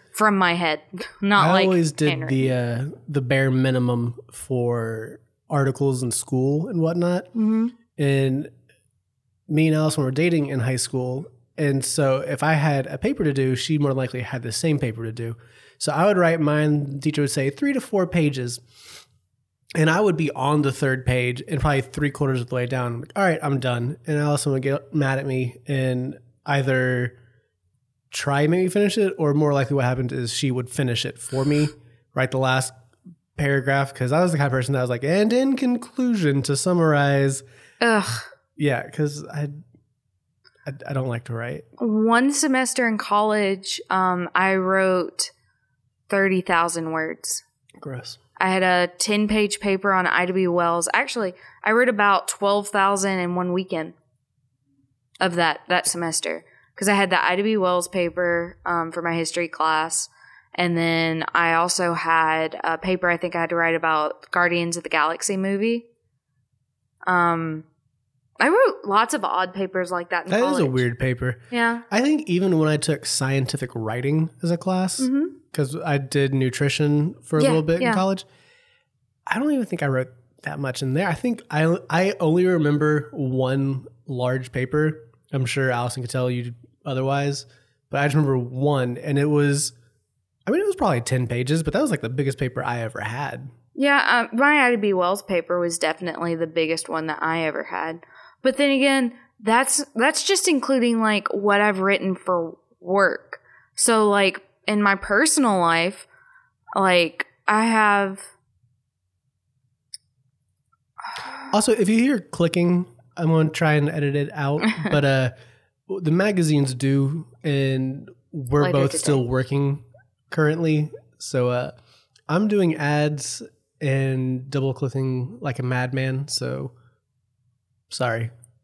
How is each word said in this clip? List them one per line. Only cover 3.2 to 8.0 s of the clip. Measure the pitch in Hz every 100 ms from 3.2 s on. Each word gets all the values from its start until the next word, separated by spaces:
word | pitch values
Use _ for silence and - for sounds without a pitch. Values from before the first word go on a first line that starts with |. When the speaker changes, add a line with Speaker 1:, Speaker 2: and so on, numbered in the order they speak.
Speaker 2:
bare | 123 135 135
minimum | 127 131 127 123 120 120 120 -
for | - - 127 120 120 113 113 117 - _ _ -
articles | 147 135 131 139 127
in | 127
school | 117 - 127 131 147 196
and | 180
whatnot. | 160 170 175 180 180
Speaker 1:
Mm-hmm. | 233 214 220 226 247 _
Speaker 2:
And | -